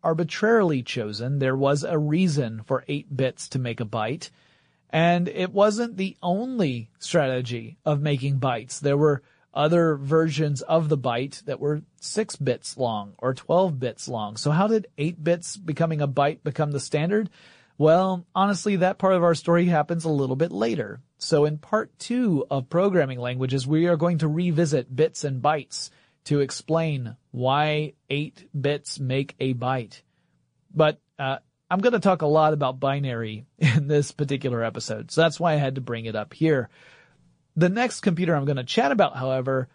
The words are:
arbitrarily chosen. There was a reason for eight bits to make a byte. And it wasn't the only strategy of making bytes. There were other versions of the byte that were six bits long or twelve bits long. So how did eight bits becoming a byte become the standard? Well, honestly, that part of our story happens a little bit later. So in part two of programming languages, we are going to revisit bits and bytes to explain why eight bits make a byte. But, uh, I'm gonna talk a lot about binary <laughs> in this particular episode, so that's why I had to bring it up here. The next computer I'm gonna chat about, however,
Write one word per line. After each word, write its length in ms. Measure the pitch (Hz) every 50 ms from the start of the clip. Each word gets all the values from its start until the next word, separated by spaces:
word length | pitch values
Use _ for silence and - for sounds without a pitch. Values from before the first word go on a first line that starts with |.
arbitrarily 800 | - 165 165 156 175 165 - - 208 220 233 226 202 170 151 127
chosen. 560 | 123 - - 127 110 107 104 104 117 127 143 139
There 160 | 135 131 131
was 300 | 135 139 139 143 143 135
a 140 | - 170 151
reason 640 | 151 147 151 175 190 175 143 143 131 110 113 113 110
for 200 | - 135 123 - -
eight 260 | 147 147 - - 143
bits 360 | 127 135 127 - - - -
to 100 | - 135
make 200 | 127 120 113 -
a 40 | 120
byte. 460 | 104 110 113 107 113 143 170 - - _ _ _ _ _ _ _ _ _ _ _ _
And 380 | - 160 165 170 175 175 175 180
it 240 | - - 180 180
wasn't 440 | 214 196 202 214 208 220 240 233 220
the 200 | 190 190 190 - _
only 680 | - 180 180 196 240 262 262 233 185 143 123 120 113 - _ _
strategy 760 | - - - 170 143 131 131 127 127 120 123 117 113 113 - - -
of 160 | 156 151 143
making 400 | 147 151 143 131 131 143 139 131
bytes. 400 | 127 135 123 117 113 127 - -
There 160 | 143 143 139
were 260 | 143 151 151 143 131 - _ _ _ _ _
other 420 | - 135 147 156 170 170 170 165 156
versions 680 | 139 139 135 156 160 160 165 143 147 160 147 147 127
of 260 | - - 160 165 160 151
the 100 | 160 139
byte 460 | 123 131 117 120 135 151 - - -
that 160 | 147 131 -
were 220 | - 147 151 151 - _ _ _
six 340 | - - - 208 220 214 -
bits 420 | - 143 135 120 - - - -
long 360 | 127 131 120 110 104 101 101 87 -
or 160 | - 127 135
twelve 440 | - - - 165 180 190 185 151 127
bits 300 | 123 120 113 - - -
long. 280 | 127 113 107 104 110
So 140 | 110 - 143
how 160 | 151 165 196
did 220 | 214 226 220 - - _ -
eight 240 | 147 165 175 -
bits 340 | 147 170 170 170 175 - -
becoming 440 | 202 190 165 147 - 165 165 165 147
a 80 | 147 139
byte 340 | 127 143 143 147 160 -
become 300 | - 151 - - 156 147
the 80 | 143 135
standard? 480 | - - - 147 156 175 208 214 220 - _ - - - - _ _ _ _
Well, 480 | - 147 156 160 180 190 190 185 180 170 _ -
honestly, 420 | 185 196 202 202 170 - 208 202
that 220 | 175 180 185 190 -
part 160 | 196 190 190
of 100 | 180 170
our 100 | 175 165
story 320 | - - - 170 175 180
happens 380 | 180 175 151 147 - 170 170 160
a 40 | 165
little 280 | 151 139 139 131 131
bit 160 | 135 160 175
later. 480 | - 196 220 233 226 156 110 101 107 123 - _ _ -
So 260 | - - 165 147 147
in 140 | 151 151 151
part 400 | - - - 214 220 - _ -
two 480 | - - 240 247 254 214 170 139 - -
of 200 | 139 135 127 -
programming 500 | - 170 190 202 185 175 143 135 131 123
languages, 480 | 120 123 123 127 131 127 135 139 123
we 220 | 135 156 156 170 175
are 80 | 170
going 220 | 151 165 175 175 156
to 100 | 160 151
revisit 680 | 151 165 180 180 160 151 170 147 147 135 123 - 131
bits 300 | 123 156 160 - - -
and 180 | 143 135 127
bytes 480 | 117 147 151 143 135 - - - - - _ _ _ _ _ _ -
to 120 | - 147 143
explain 800 | 139 135 - - - - 156 165 165 160 147 131 120 110 110 - _ _
why 600 | - 123 123 127 135 147 151 151 151 151 151 143 - _ _ -
eight 400 | 139 143 151 - - - - _ - 147
bits 420 | 127 139 147 143 - - - -
make 340 | 139 127 131 139 139 - - -
a 140 | 127 131 127
byte. 480 | 120 127 127 131 131 117 98 - - _ _ _ _ _ _ _ _ _ _ _ _ _ _
But, 280 | - 151 156 151 151 - _ _ _ -
uh, 200 | 139 131 135 - - _ _ _ _ -
I'm 120 | 185 190
gonna 180 | 196 247 240 208
talk 240 | 165 202 185 160
a 40 | 160
lot 260 | 147 151 156 156 156
about 260 | 156 147 143 131 131 131
binary 680 | 143 139 139 143 143 131 120 113 113 107 107 107 123 _
<laughs> 60 | _ -
in 300 | 165 139 113 156 139 143
this 240 | 151 147 143 -
particular 500 | - - 147 135 143 131 131 131 120 117
episode, 480 | 117 113 - 117 - - 110 107 113 -
so 120 | - 156
that's 180 | 165 165 147 -
why 140 | 170 170 151
I 20 |
had 180 | 147 143 135 131
to 60 | 135
bring 240 | 123 123 120 113 113
it 100 | 113 107
up 180 | 107 104 -
here. 360 | - - 160 160 151 131 117 - _ _ - - - - _ _ _ _ _ _ _ _ _ _ -
The 120 | 156 170 180
next 340 | 190 226 247 240 - -
computer 340 | - 208 170 160 185 165 170
I'm 80 | 143 139
gonna 180 | 143 143 135
chat 300 | 123 - - 220 240 277
about, 240 | 277 208 185 143 -
however, 520 | 127 127 131 131 131 127 135 135 131 123 - _